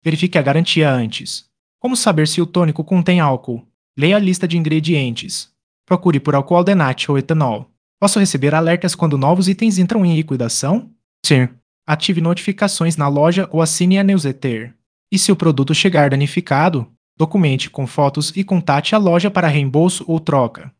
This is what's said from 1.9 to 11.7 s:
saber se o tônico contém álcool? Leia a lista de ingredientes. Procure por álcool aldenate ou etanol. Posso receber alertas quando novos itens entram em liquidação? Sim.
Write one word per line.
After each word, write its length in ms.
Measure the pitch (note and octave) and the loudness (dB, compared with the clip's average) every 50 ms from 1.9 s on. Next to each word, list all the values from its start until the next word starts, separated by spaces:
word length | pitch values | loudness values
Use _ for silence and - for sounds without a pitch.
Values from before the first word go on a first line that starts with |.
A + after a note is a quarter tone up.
| B3+ | -4
saber 320 | A#3 - A3+ F#3+ D#3 D3+ D3+ | -2 0 0 2 2 0 0
se 120 | - - | 0 -4
o 60 | F3 | -4
tônico 380 | E3 - F3+ F3 D#3+ D3+ - D#3 | -2 0 0 0 0 -2 -4 -4
contém 340 | - F#3+ F3+ E3 F#3 F3+ F3+ | -2 0 0 2 2 2 2
álcool? 480 | D#3+ D3 C3 B2 - - A#2+ A#2 A#2 _ _ _ _ _ _ - | 2 2 0 -2 -4 -8 -10 -10 -10 _ _ _ _ _ _ -2
Leia 160 | C#3+ E3 G3 | 0 2 2
a 60 | G#3+ | 2
lista 260 | G#3 F#3 F#3 F3 - | 2 0 0 0 -2
de 100 | F3 E3+ | -2 -2
ingredientes. 920 | E3+ E3 D#3 D#3 D#3+ D3+ D#3 F3 D3 C3+ B2 A#2 - - - - - - _ _ _ _ _ _ _ _ | -2 0 0 0 0 0 0 0 0 0 -4 -6 -8 -10 -12 -12 -12 -12 _ _ _ _ _ _ _ _
Procure 360 | _ F#3+ F3+ - F3+ D#3+ C#3 | _ -2 0 2 2 0 2
por 160 | C3+ D3+ C#3 | 0 0 0
álcool 180 | C#3 C3+ - F3 | 0 0 2 2
aldenate 560 | F3 F3+ F3 G3+ F#3+ D#3 C3 B2+ - - - | 2 4 4 2 2 2 0 -2 -4 -4 -2
ou 80 | C#3+ C#3 | -2 -2
etanol. 500 | C3+ - D#3+ D#3 D3+ B2+ A2 A2 C3 _ _ _ _ _ _ _ - | 0 0 0 0 0 0 -2 -6 -10 _ _ _ _ _ _ _ 0
Posso 160 | G3+ - G#3+ | 0 2 2
receber 360 | G3 F#3 - D3 C3 C#3+ D3 | 0 2 2 2 2 2 2
alertas 400 | D#3+ E3 E3 E3+ E3+ F3 F3+ - | 2 2 2 0 0 -2 -4 -2
quando 240 | - F3 D#3+ C#3+ C#3 | 0 0 0 0 0
novos 280 | C3 C#3+ E3+ F3+ F#3+ | 2 2 2 2 2
itens 320 | F3+ G3 F#3 A3+ A3+ G3+ F#3 | 0 0 0 0 0 2 2
entram 280 | F#3 F3 A3+ A3+ F#3+ | 0 0 2 2 2
em 100 | F3 E3 | 2 2
liquidação? 760 | D#3+ D#3+ D#3 C#3+ B2+ A#2+ A#2 - - - C3+ F3+ A#3 B3 - _ _ _ _ _ _ _ | 0 0 -2 -4 -4 -4 -4 -4 -4 -2 0 -2 -2 -2 -8 _ _ _ _ _ _ _
Sim. 280 | - D3+ C3 B2+ B2 - _ _ _ | 2 2 2 2 0 -4 _ _ _